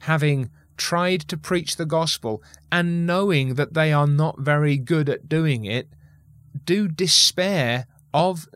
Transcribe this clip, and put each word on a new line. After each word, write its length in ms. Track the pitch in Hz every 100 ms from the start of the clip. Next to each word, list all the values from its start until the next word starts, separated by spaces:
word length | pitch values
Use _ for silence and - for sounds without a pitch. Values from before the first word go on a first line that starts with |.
having 480 | - 160 151 139 123 - _ -
tried 460 | - 175 180 185
to 160 | - 165
preach 400 | - 180 - -
the 80 | 160
gospel 580 | 160 160 - 113 107 - - -
and 380 | 175 175 170 170
knowing 460 | 180 202 151 131
that 200 | 127 147
they 200 | 160 156
are 140 | 147 147
not 340 | 143 156 -
very 360 | 139 147 151 139
good 300 | 123 165 143
at 220 | 123 -
doing 340 | 160 160 120
it, 240 | 104 120 - - - - - - - - -
do 220 | 196 202
despair 960 | 156 185 - - - 190 185 120 123 123 _ -
of 360 | 147 185 175 -